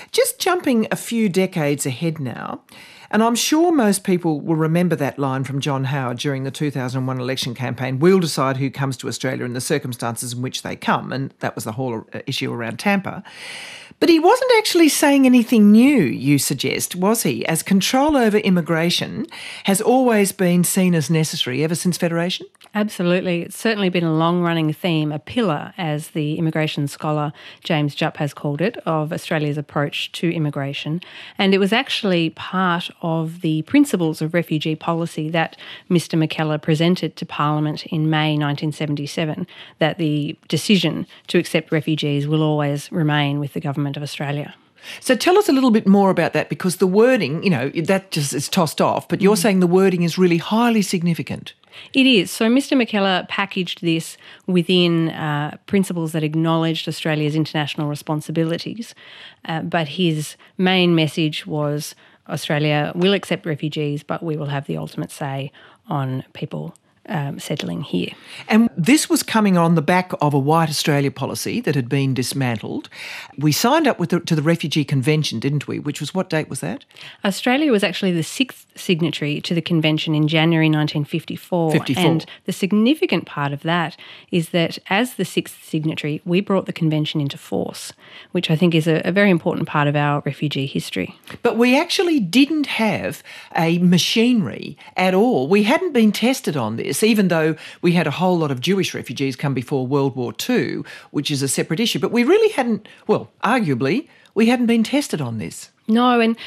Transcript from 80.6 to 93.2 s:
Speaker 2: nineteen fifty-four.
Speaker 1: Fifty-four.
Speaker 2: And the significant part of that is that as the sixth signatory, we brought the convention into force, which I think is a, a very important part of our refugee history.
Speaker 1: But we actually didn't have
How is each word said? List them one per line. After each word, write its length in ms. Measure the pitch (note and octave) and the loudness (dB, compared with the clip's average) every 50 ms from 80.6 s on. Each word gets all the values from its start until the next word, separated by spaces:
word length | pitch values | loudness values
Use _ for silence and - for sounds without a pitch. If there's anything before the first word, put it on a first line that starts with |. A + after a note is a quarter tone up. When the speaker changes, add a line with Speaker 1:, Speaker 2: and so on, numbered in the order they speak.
| D#3+ D#3 | 4 4
Speaker 2:
nineteen 360 | D#3 D3+ D3+ D3+ - D#3 D3 | 4 2 0 0 -2 -4 -4
fifty-four. 640 | - - D#3+ - - F3 - - - - F3 E3 D#3+ | -4 -6 -6 -6 -8 -10 -12 -6 -4 -2 0 2 2
Speaker 1:
Fifty-four. 340 | D3+ D3+ C#3+ - C3+ F3+ F3+ | 2 0 0 0 0 2 2
Speaker 2:
And 220 | D#3+ E3 D#3+ - - - - _ | 2 2 0 -2 -6 -12 -12 _
the 80 | - F#3 | -8 -4
significant 720 | - - F#3 G3+ G#3 A3 A#3+ D4+ D#4 - D#4+ G#3+ E3+ - | -4 -2 0 2 2 4 2 2 2 0 0 0 -2 -4
part 280 | - - - C#3+ C#3 C#3+ | -6 -6 -6 -4 -4 -4
of 100 | C#3+ - | -4 -2
that 340 | D#3+ E3 F3 E3 D3 - - - - - - - _ | -2 0 0 -2 -4 -6 -12 -18 -20 -20 -20 -10 _
is 200 | - F3+ D#3+ - | -2 -2 -2 0
that 280 | - F3 E3 - - - - - | 0 0 0 0 -4 -8 -6 -2
as 240 | F#3 G3 A#3+ B3 - | 0 0 0 0 -2
the 100 | - F#3+ | -6 -6
sixth 400 | - - F#3 D#3+ - - - - | -4 -2 -4 -4 -4 -10 -20 -12
signatory, 560 | - - D#3+ D3+ D#3 D#3+ - - D3+ D3 D#3 - | -6 -6 -4 -2 -4 -4 -4 -6 -6 -6 -6 -4
we 140 | F3+ F3 F#3 | 0 0 0
brought 260 | G3+ - G3 F#3+ F#3 | 0 2 0 -2 -2
the 80 | - F3 | -4 -4
convention 460 | - E3+ D#3 D3+ D#3 D3+ D#3 - D#3+ | -2 0 0 2 0 0 -2 -2 -2
into 180 | D3 C#3 - D#3+ | -4 -4 -6 -8
force, 540 | - - - - - - - - - - - _ - - - - - - - | -10 -6 -6 -4 -4 -6 -8 -12 -14 -16 -16 _ -20 -20 -20 -20 -18 -6 -4
which 180 | F3+ E3+ - | -4 0 0
I 60 | D#3+ | 2
think 180 | D3+ F#3 F3 E3 | 4 4 4 4
is 120 | E3 D3+ | 4 2
a, 140 | E3 D#3+ D#3 - F#3 | 2 2 2 0 0
a 40 | F3+ | 2
very 180 | G3+ G3+ G#3 | 4 4 4
important 360 | F3+ D#3+ - F3 E3 - E3 | 4 4 2 -2 -2 -2 -4
part 220 | - - D#3 D3 D3 | -2 -2 0 0 2
of 80 | C#3+ | 2
our 260 | D3 D3 D3 C#3+ D3 - | 0 0 0 0 -2 -2
refugee 400 | D3 C#3 - - D3 - C#3+ C3+ | -4 -6 -4 -4 -4 -4 -4 -4
history. 480 | C3+ - - - - - - F3 - - - _ - - - - | -4 -4 -6 -6 -6 -6 -6 -6 -6 -8 -16 _ -20 -18 -4 -2
Speaker 1:
But 140 | A#3+ G#3 | -2 2
we 220 | A3 A#3+ B3 B3 C#4 | 4 4 4 4 4
actually 420 | D#4 - - - F#4+ F4 E4 D4 | 2 0 0 0 0 2 2 2
didn't 460 | G#3 E3 E3 B3 C#4+ C4+ D#4+ D#4 C#4+ | 0 2 4 4 4 4 2 0 -2
have 560 | - - - A3+ G#3+ E3+ G#2+ F#2+ F2+ - - | -2 -2 -2 0 0 0 0 -2 -4 -6 -8